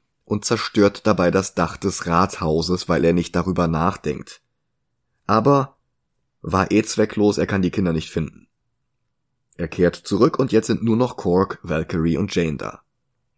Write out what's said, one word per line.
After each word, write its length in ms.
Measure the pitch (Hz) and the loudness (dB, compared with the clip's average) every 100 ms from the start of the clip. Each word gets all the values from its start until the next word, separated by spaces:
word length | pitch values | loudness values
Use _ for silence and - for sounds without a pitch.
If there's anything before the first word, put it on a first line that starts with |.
| _ _ | _ _
und 220 | - 104 - | -6 -4 -2
zerstört 600 | 113 - 107 101 - 110 | -2 0 4 4 2 0
dabei 240 | 95 87 | 2 2
das 240 | 95 95 - | 2 0 -2
Dach 200 | 85 - | -2 -2
des 300 | 95 - 87 | -6 -4 0
Rathauses, 840 | 85 95 - 80 80 85 90 - | 0 0 -2 -2 0 0 -2 0
weil 160 | 80 | 2
er 100 | 82 | 2
nicht 220 | 87 82 87 | 2 0 -2
darüber 320 | 87 87 85 | -2 0 0
nachdenkt. 760 | 80 87 - 78 69 - - _ _ _ _ _ _ _ _ - | 0 -2 -2 -6 -8 -10 -20 _ _ _ _ _ _ _ _ 0
Aber 500 | 110 131 139 135 _ _ _ _ _ _ _ | 2 4 2 0 _ _ _ _ _ _ _
war 300 | - 92 90 | -2 0 2
eh 120 | 104 | 2
zwecklos, 560 | - - 107 - 104 95 | 2 0 0 2 2 2
er 80 | 92 | 0
kann 160 | 98 | 0
die 80 | 90 | 0
Kinder 200 | - 90 | 0 -2
nicht 180 | 80 - | -2 -4
finden. 380 | 87 76 - _ _ _ _ _ _ _ _ _ _ _ - | -6 -6 -10 _ _ _ _ _ _ _ _ _ _ _ -10
Er 100 | 85 | -8
kehrt 280 | - 87 - | 0 0 0
zurück 420 | - 98 160 - | -2 2 2 2
und 120 | 135 | 0
jetzt 160 | 110 - | 0 0
sind 160 | 92 | -2
nur 120 | 113 110 | 0 0
noch 220 | 123 - | 0 -2
Korg, 420 | 92 90 98 - | 0 0 0 -4
Valkyrie 520 | 85 78 80 87 82 76 | -6 -4 -4 -2 0 0
und 160 | 101 | -2
Jane 240 | 90 82 69 | -2 -2 -4
da. 260 | 50 - _ _ _ _ _ | -10 -14 _ _ _ _ _